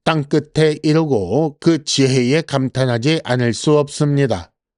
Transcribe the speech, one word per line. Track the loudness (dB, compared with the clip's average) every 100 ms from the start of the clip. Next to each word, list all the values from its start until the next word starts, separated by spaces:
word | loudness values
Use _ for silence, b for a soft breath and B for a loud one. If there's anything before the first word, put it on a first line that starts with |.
땅끝에 | -2 -2 0 -2 -2 0 0 0
이르고 | 0 0 2 -2 0 -2 -2 0
그 | 0 0
지혜에 | -2 0 2 2 2 0
감탄하지 | -2 -4 -2 -2 -2 0 0 -2
않을 | -2 0 0
수 | 0 2 2
없습니다. | 0 -2 0 2 0 -2 -8 _ _